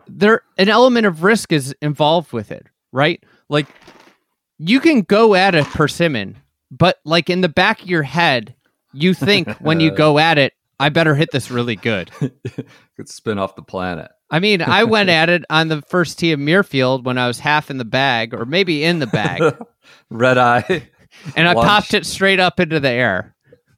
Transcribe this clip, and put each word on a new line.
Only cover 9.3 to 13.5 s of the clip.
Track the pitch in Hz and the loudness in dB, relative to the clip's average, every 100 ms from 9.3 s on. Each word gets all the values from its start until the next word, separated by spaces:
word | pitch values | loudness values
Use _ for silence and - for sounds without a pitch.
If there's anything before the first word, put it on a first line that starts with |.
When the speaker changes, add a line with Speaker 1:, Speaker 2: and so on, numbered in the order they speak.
| 202 165 110 | 0 -2 -6
Speaker 1:
when | 147 165 | -2 0
you | 160 | 0
Speaker 2:
<laughs> | 151 | 2
Speaker 1:
go | 156 147 | 2 4
at | 160 156 | 2 2
it, | 131 - _ - | 0 -2 _ -4
"I | 143 | -2
better | 156 160 | 2 2
hit | 143 160 | 2 0
this | 139 - | -4 -6
really | 123 120 107 | -6 -4 -4
good." | 117 104 85 - | -4 -4 -6 -8
Speaker 2:
<laughs> | 135 - - - 127 - _ - | -8 -8 -14 -12 -16 -18 _ -20
Could | - | -20
spin | - - 101 | -12 -8 -4
off | 95 | -6